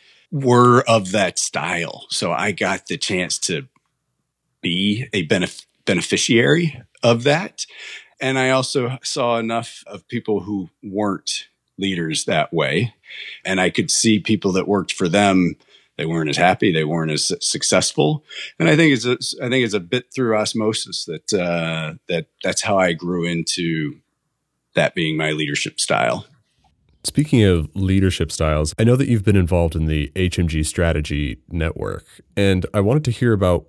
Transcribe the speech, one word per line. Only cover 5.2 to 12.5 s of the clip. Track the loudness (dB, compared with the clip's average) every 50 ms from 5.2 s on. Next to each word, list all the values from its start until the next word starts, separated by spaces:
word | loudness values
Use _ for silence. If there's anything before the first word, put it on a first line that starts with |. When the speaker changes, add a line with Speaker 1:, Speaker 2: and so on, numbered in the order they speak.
| -2 0
Speaker 1:
benef-, | 0 0 0 -2 -6 -10 -20 _ _ _ -2
beneficiary | -2 0 0 0 0 -2 0 0 2 4 4 4 4 4 2 2 -2 -4 -6 -18 _ _ _ 2
of | 2 2 4 4
that. | 2 0 0 -2 -6 _ -12 -14 -14 -14 -18 -18 -16 -16 -18 -20 _ _ -6
And | -4 -2 0 0
I | 2 2
also | 2 2 0 0 -2 -2 -2 -2 -4 -6 -8
saw | -8 -4 -2 0 0 0 0
enough | 0 -2 -4 -4 -6 -8 -14 -20 -20
of | -18 -18 -18 _ -8
people | -8 -8 -2 -2 -2 -2
who | -2 -4 -6 -6 -6 -8 _ _
weren't | -14 -8 -4 -2 -2 -2 -2 -4 -6 -8 -8 -8 -10 _ _ _ _ _ _ -6
leaders | -4 -4 -2 -2 -4 -4 -4 -4 -2
that | -2 0 0 0 0